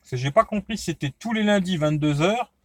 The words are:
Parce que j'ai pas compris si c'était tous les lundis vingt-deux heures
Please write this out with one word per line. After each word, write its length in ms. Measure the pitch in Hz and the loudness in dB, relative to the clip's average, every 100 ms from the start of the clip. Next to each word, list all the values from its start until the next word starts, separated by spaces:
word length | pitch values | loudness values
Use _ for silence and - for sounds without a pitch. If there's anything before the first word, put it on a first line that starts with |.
Parce 100 | - | -8
que 60 | 127 | -6
j'ai 160 | 135 | 0
pas 120 | 180 | 2
compris 320 | 220 214 - 220 | 2 -2 -4 -6
si 100 | - | -4
c'était 260 | 160 143 - | -4 -6 -6
tous 140 | 220 | -4
les 120 | 220 | 0
lundis 320 | 208 202 180 180 | 2 2 2 0
vingt-deux 440 | 151 151 151 143 | 0 0 0 2
heures 320 | 170 233 240 _ | 2 0 -4 _